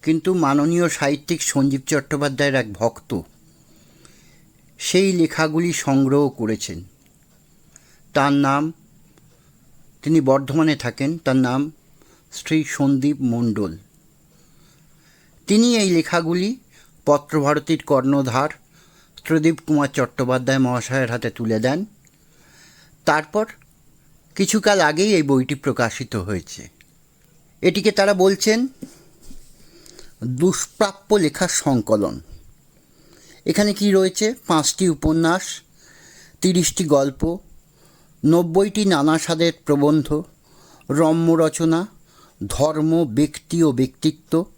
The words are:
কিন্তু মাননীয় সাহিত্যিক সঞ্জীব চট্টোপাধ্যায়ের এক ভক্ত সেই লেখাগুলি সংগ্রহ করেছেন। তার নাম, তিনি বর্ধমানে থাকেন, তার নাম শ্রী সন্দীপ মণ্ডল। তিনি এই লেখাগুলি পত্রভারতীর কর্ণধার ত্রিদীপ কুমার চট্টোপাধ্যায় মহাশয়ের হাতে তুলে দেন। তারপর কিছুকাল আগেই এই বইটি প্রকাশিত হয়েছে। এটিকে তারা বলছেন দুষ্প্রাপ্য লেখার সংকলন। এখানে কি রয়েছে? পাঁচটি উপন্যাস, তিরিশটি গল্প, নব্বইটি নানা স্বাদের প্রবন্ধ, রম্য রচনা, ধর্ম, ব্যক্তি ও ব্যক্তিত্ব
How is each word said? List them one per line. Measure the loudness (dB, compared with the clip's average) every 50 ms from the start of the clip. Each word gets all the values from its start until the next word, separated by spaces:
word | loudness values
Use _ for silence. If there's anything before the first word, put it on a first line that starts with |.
| 0
কিন্তু | 0 -2 0 0 0 0
মাননীয় | 0 2 2 2 2 2 2 2 2 0 0
সাহিত্যিক | -2 -2 -2 -2 -2 -4 -4 -6 -6 -4 -4
সঞ্জীব | -4 0 0 0 0 0 -2 -4
চট্টোপাধ্যায়ের | -2 -2 -2 -2 -2 -4 -2 -2 -4 -2 -2 -2 0 0
এক | 0 -2 -2 -6
ভক্ত | -2 -2 -2 -2 -4 -12 _ -6 -6 -6 -8 _ _ _ _ _ _ _ _ -20 _ _ _ _ _ _ -20 _ _ _ -20 _ -20 _ _ _ _ _ _ _ _
সেই | -10 -2 0 2 2 2 2
লেখাগুলি | 2 0 0 0 -2 -2 0 0 -2 -2 -2 -4
সংগ্রহ | -4 -2 0 2 2 2 2 2 2 2 0
করেছেন। | -2 -4 -4 -4 -4 -4 -6 -10 -12 -12 -14 -16 _ _ _ _ _ _ _ _ _ _ _ _ _ _ _ _ _ -20 _ _ _ _ _ -4 -2
তার | 0 2 2 2
নাম, | 2 2 2 0 0 -2 -4 -8 _ _ _ _ _ -20 _ _ -20 _ _ _ _ _ _ _ _ _ _ -20 -20 -20 -20 _ _ -2
তিনি | 2 2 2
বর্ধমানে | 4 4 2 2 2 0 0 0 2 2 0
থাকেন, | -2 -4 -8 -6 -4 -4 -4 -4 -4
তার | -2 0 2
নাম | 2 2 2 0 -2 -4 -4 -8 _ _ _ -20 _ _ _ _ _ _ _ -20
শ্রী | -16 -6 -2 -2 -2 -2
সন্দীপ | -2 -4 -2 0 2 2 2 0 -2 -2 -2
মণ্ডল। | -2 -2 -2 0 -2 -2 -2 -2 -4 -4 -6 -10 -16 _ _ _ _ _ _ _ _ _ _ _ _ _ _ _ -20 _ _ _ _ _ _ _ _ _ _ _ _ _ _ _ _
তিনি | 2 4 4 4 4 4
এই | 2 2 2
লেখাগুলি | 2 2 0 0 -2 -2 0 0 -2 0 0 -2 -4 -6 _ _ _ -20 -20 _ _ _ _
পত্রভারতীর | 2 2 2 2 -2 -2 0 2 2 0 0 0 -2 -4 -4 0
কর্ণধার | 0 0 2 2 2 2 2 0 0 0 -2 -2 -2 -4 -10 _ _ _ -20 _ _ _ _ _ _ _ -20 _
ত্রিদীপ | 0 0 2 2 2 0 0 _
কুমার | 0 0 0 0 0
চট্টোপাধ্যায় | -2 -2 -4 -4 -2 -4 -2 -2 0 -2 0 0 0 2
মহাশয়ের | 2 0 0 -2 -4 -4 -4 -2 -2 -2
হাতে | -4 -6 -6 -8
তুলে | -6 -4 -4 -2 -2 0
দেন। | 0 0 0 -2 -4 -8 -12 _ _ _ _ _ _ _ _ _ _ _ _ -20 -20 -20 _ _ -20 _ -20 _ _
তারপর | 0 0 0 -2 -2 -4 -4 -4 -4 -8 _ -20 _ _ _ _ _ _ _ _ _ _ _ _ _ _
কিছুকাল | -4 -2 0 0 0 2 2 2 4
আগেই | 4 2 2 2 0 2 2
এই | 2 2
বইটি | 2 2 2 2 0 -4
প্রকাশিত | -4 -4 -4 -2 0 -2 -2 -2 -6 -10 -6 -6
হয়েছে। | -6 -4 -4 -6 -6 -8 -10 -18 -20 -20 -20 _ _ -20 _ _ _ _ _ _ _ _ _ _ _ _ _ _ _ 0
এটিকে | 0 0 2 0 0 2
তারা | 2 2 2 4
বলছেন | 4 4 2 2 2 0 0 2 2 0 -4 -6 -10 -20 -20 -20 -20 -20 -20 _ _ -20 -18 -18 -18 -18 -20 -20 _ -20 -20 _ -20 -20 -20 -20 -20 -20 -20 -18 _ -8
দুষ্প্রাপ্য | -6 -4 0 0 0 0 0 -6 -10 _ -2 -2 -2 -2 -6 -4 _ 0
লেখার | 2 2 0 0 -2 -4 -2
সংকলন। | -2 -2 0 0 0 0 2 0 0 0 0 -2 -4 -8 -14 -18 -20 -20 -20 -20 -20 _ _ _ _ _ _ _ _ _ _ _ -20 -20 -20 -20 -20 -12 _
এখানে | -4 0 0 0 0 0
কি | 0 0 2 2
রয়েছে? | 2 2 0 -2 -2 -2 -2 -4 -4 -4
পাঁচটি | -2 0 0 0 -2 -2 0 0 0
উপন্যাস, | 0 0 0 0 0 2 2 0 0 -2 -4 -8 -14 -14 _ _ _ _ _ -20 -20 -20 -20 -20 -20 -20 -20 -20 _ _
তিরিশটি | -2 0 2 2 0 0 -2 -4 -2
গল্প, | 0 2 2 2 0 -4 -4 -4 -4 -4 -6 -10 -20 -20 -20 _ _ _ _ _ _ _ _ _ _ _ _ 2
নব্বইটি | 4 4 4 2 2 2 0 0 0 0 0 0
নানা | 2 2 2 2 2 2 0
স্বাদের | 0 -2 -2 0 0 0 -2 -4 _
প্রবন্ধ, | -2 0 2 2 2 2 2 0 0 -4 -4 -6 -8 -18 _ _ _ _ -20 -20 -20 -20 -20 -8 -4
রম্য | 0 2 2 2 2 2 2 2 2
রচনা, | 4 2 0 0 -2 0 0 0 0 -2 -6 -12 -20 _ _ _ -20 -20 _ _ _ -8
ধর্ম, | -8 -2 0 0 0 0 0 0 0 2 0 0
ব্যক্তি | 0 0 0 0 0 -2 -10 _ _ 0 2 2
ও | 2 2
ব্যক্তিত্ব | 0 -2 -2 -4 _ -4 -4 -4 -4 _ _ -2 -2 -2 -4 -10